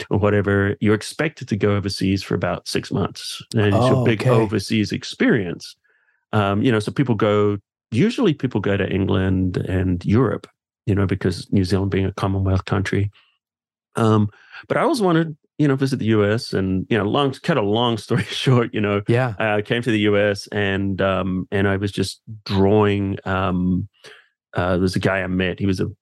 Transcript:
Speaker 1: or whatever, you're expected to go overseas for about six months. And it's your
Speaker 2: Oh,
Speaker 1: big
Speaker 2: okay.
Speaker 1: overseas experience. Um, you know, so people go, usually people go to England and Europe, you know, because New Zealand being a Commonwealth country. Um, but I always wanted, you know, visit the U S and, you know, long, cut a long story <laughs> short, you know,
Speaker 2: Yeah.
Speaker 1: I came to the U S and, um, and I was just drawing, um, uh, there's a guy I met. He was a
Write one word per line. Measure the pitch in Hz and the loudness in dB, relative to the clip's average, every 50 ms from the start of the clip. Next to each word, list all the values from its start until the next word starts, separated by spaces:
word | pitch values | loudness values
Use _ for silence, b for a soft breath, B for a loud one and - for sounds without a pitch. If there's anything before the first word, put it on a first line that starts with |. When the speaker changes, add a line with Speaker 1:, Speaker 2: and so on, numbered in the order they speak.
| B B | B B
Speaker 1:
or | 101 98 | -2 0
whatever, | 101 104 104 104 92 101 101 101 98 101 101 - | 2 2 2 2 2 2 2 2 2 0 -2 0
you're | 113 104 110 | 0 0 0
expected | 101 - - - - 151 160 - - - - | 0 -2 -8 -6 -4 -4 -4 -4 -8 -6 -6
to | 110 | -4
go | 98 104 104 101 | 0 0 0 0
overseas | 101 90 101 - - - 95 95 95 - | 0 -2 -4 -4 -2 0 0 0 -2 -2
for | - 101 | -4 -4
about | 90 92 90 87 - - | -2 -2 -2 -4 -6 -8
six | - - - - - | -6 -6 -6 -6 -4
months. | - 98 95 - - - - - - - - _ - | -4 -4 -4 -4 -6 -10 -12 -12 -12 -14 -14 _ -2
And | 113 104 | 0 2
it's | 104 98 107 120 | 2 2 2 4
your | 131 135 131 123 | 4 2 2 2
Speaker 2:
Oh, | |
Speaker 1:
big | 120 113 104 - | 2 0 2 2
Speaker 2:
okay. | 127 | 2
Speaker 1:
overseas | 123 113 110 101 107 101 95 - 113 110 104 - | 4 4 2 2 -2 -4 -2 0 0 0 0 0
experience. | 98 101 - - - - 226 262 185 117 95 85 80 - - - - _ _ _ _ _ _ _ _ _ _ _ - | -4 -6 -8 -10 -4 -2 2 2 2 2 0 -4 -8 -10 -12 -18 -20 _ _ _ _ _ _ _ _ _ _ _ 0
Um, | 107 101 98 101 101 113 | 0 2 2 0 2 2
you | 131 113 | 2 2
know, | 107 | 2
so | 101 - | 0 -2
people | 101 - 143 - 120 | -2 -2 0 0 0
go, | 101 113 104 104 104 104 104 104 101 - _ _ _ _ _ - | 2 2 2 4 4 2 2 0 -2 -8 _ _ _ _ _ 0
usually | 113 175 226 240 - 254 185 147 | 2 2 2 2 2 0 0 0
people | - - 127 - 110 | 0 -4 -2 -2 -2
go | 95 104 98 | 0 0 0
to | 98 92 - | 0 0 -2
England | - 101 98 95 98 95 95 95 95 92 92 92 90 101 | 0 0 0 2 2 0 2 0 0 0 0 0 -2 -4
and | 95 - 95 92 92 92 90 87 - | -4 -2 -2 0 0 0 -2 -2 0
Europe, | - 98 117 135 104 85 - - - _ _ _ _ _ _ _ | 2 2 2 2 2 0 -4 -10 -16 _ _ _ _ _ _ _
you | - 98 | -2 0
know, | 98 101 | 2 2
because | 90 98 95 - 101 90 - - - - | 0 -2 -2 -2 -4 -4 -4 -6 -2 0
New | 101 95 | 0 2
Zealand | 87 98 92 98 98 98 | 2 0 0 0 0 0
being | 95 95 | 0 -2
a | 95 95 | -2 -2
Commonwealth | - - 98 98 95 95 95 92 92 - | -2 -2 -2 0 0 0 0 0 0 0
country. | - 95 98 95 - - 104 101 104 b b b b b b _ _ _ _ _ _ _ _ _ _ _ | -2 -2 -2 -2 0 0 -2 -2 -2 b b b b b b _ _ _ _ _ _ _ _ _ _ _
Um, | - 113 110 110 107 104 104 B B B B B B B | 0 4 4 6 4 4 2 B B B B B B B
but | _ 135 | _ -2
I | 143 | 0
always | 180 254 339 247 202 | 2 0 0 2 2
wanted, | 180 170 160 165 165 156 - _ _ _ - | 2 2 2 2 0 -4 -12 _ _ _ 0
you | 151 143 | 2 2
know, | 135 | 2
visit | 135 - 135 131 - | 2 0 0 0 -2
the | 101 | 2
U | 110 110 107 104 | 2 4 4 4
S | 101 107 117 - - - | 2 2 -2 -4 -4 -4
and, | 92 95 95 95 92 87 - | -2 0 0 0 -2 -2 0
you | 117 107 | -2 0
know, | 95 | 0
long, | 104 - 143 143 139 135 - - | 0 0 0 0 -2 -2 -4 -4
cut | - 165 127 | -2 0 0
a | 104 | 0
long | 101 104 113 123 120 113 104 | 0 0 0 0 0 -2 -4
story | - - 113 127 101 | -4 -2 -2 -2 -2
<laughs> | - - - - | -4 -6 -2 0
short, | 131 127 123 120 - - | 2 4 4 2 0 -2
you | 107 | -2
know, | 104 104 101 101 101 | -2 0 0 -2 0
Speaker 2:
Yeah. | - 117 120 131 123 104 - | 0 0 0 0 -2 -2 -2
Speaker 1:
I | 110 110 104 104 101 | -2 0 0 -2 0
came | - 123 120 117 | -2 -2 -2 0
to | 127 | 0
the | 110 107 | 0 2
U | 104 104 104 | 2 4 4
S | 101 104 104 101 98 - - | 4 2 2 0 -2 -6 -6
and, | - 104 104 98 98 95 98 98 98 90 | -4 -2 -2 0 0 -2 -2 -2 -2 0
um, | 98 95 95 92 92 92 92 92 92 - 101 | 0 0 0 0 -2 -2 -4 -4 -6 -4 -2
and | 98 98 101 | 0 2 2
I | 98 | 0
was | 98 104 101 - | 0 -2 -4 -2
just | - 98 - - - _ - 110 107 _ | -4 -4 -4 -6 -14 _ -18 -18 -16 _
drawing, | - 101 95 98 98 104 107 104 104 101 101 98 95 101 - - | -4 0 2 4 4 4 4 4 4 2 0 -2 -4 -4 -6 -4
um, | 95 95 92 95 95 92 90 90 92 92 92 98 - B B B B B B B B B B _ _ - | -4 -2 -2 0 0 0 0 0 0 0 -2 -4 -6 B B B B B B B B B B _ _ -6
uh, | - 87 90 95 87 | -4 -2 0 0 0
there's | 95 92 92 | 0 0 -2
a | 98 | 0
guy | 92 98 95 95 92 | 0 0 0 0 -2
I | 92 | -2
met. | 90 92 95 90 87 - | -2 -2 -2 -2 -2 -2
He | 101 | -2
was | 101 95 95 | -2 0 -2
a | 95 98 98 - | -4 -6 -6 -14